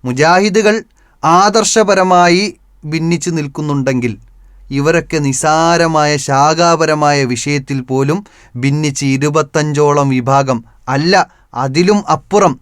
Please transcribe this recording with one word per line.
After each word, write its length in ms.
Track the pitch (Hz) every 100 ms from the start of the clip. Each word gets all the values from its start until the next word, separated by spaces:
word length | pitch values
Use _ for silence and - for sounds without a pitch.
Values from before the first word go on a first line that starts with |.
| 127
മുജാഹിദുകൾ 680 | 127 156 180 208 196 214 220 - _ _ _
ആദർശപരമായി 1200 | 156 175 202 214 208 226 208 190 190 180 175 175 208 - _ _ 151
ഭിന്നിച്ച് 400 | 160 165 170 180 165
നിൽക്കുന്നുണ്ടെങ്കിൽ 760 | 147 139 151 143 131 127 120 107 - - - - - 139
ഇവരൊക്കെ 400 | 143 170 160 160 143
നിസാരമായ 840 | 135 160 160 165 170 165 156 151 147 -
ശാഖാപരമായ 920 | 135 147 160 170 165 160 151 147 143 135
വിഷയത്തിൽ 460 | 123 - 147 135 139 127
പോലും 280 | 131 139 175 208 _ - 123
ഭിന്നിച്ച് 420 | 135 147 151 - 139 135
ഇരുപത്തഞ്ചോളം 960 | 147 151 139 160 151 147 147 147 139 131
വിഭാഗം, 440 | 123 135 135 120 113 _ - 135
അല്ല 280 | 160 190 160 _ _ 120
അതിലും 340 | 135 135 180 208 - 156
അപ്പുറം 360 | - 202 185 127